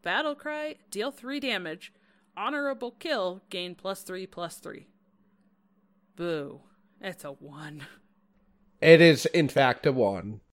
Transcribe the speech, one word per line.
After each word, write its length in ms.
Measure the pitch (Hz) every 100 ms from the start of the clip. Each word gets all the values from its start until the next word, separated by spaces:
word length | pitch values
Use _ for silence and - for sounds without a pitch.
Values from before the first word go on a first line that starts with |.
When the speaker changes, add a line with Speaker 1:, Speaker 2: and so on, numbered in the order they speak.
Speaker 1:
battle 360 | - 190 302 294
cry, 400 | 294 302 302 294 _
deal 180 | - 240
three 300 | 269 240 285
damage, 520 | 262 208 175 165 - _ _ _ _ -
honorable 560 | 214 294 285 254 247
kill, 500 | 247 349 277 185 185 _
gain 240 | 185 180
plus 280 | 175 196 190
three, 240 | - 185 185
plus 320 | - 170 -
three. 280 | - - - _ _ _ _ _ _ _ _ _ _ _ _ -
Boo. 440 | 170 160 139 - _ _ _ _
It's 240 | 196 180
a 80 | 147
one. 540 | 139 143 143 151 147 135 - _ _ _ _ _ _ _ _
Speaker 2:
It 200 | 143 165
is, 260 | 170 147 -
in 220 | 175 147
fact, 380 | 147 131 123 156
a 60 |
one. 480 | 127 107 98 95 107 _